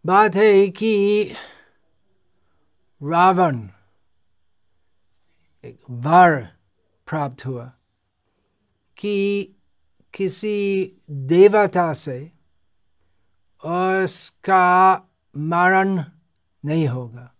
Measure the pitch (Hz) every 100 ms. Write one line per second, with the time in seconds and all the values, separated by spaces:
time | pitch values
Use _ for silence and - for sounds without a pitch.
0 | 160 190 214 190 214 196 196 190 220 208
1 | 202 208 196 220 - - _ _ _ _
2 | _ _ _ _ _ _ _ _ _ _
3 | 143 170 185 185 175 123 101 _ _ _
4 | _ _ _ _ _ _ _ _ _ _
5 | _ _ _ _ _ _ - - - 120
6 | 131 175 180 143 104 _ _ _ _ _
7 | - 160 143 127 131 127 120 _ _ _
8 | _ _ _ _ _ _ _ _ _ _
9 | 202 202 196 202 190 _ _ _ _ _
10 | _ - 190 190 214 208 202 196 190 _
11 | - 143 131 170 202 214 202 185 165 139
12 | - 127 156 _ _ _ _ _ _ _
13 | _ _ _ _ _ _ 156 175 185 190
14 | 185 - - _ - 190 180 180 190 180
15 | _ _ _ 143 151 170 180 190 190 185
16 | 143 _ _ _ _ _ 147 160 147 127
17 | 120 120 123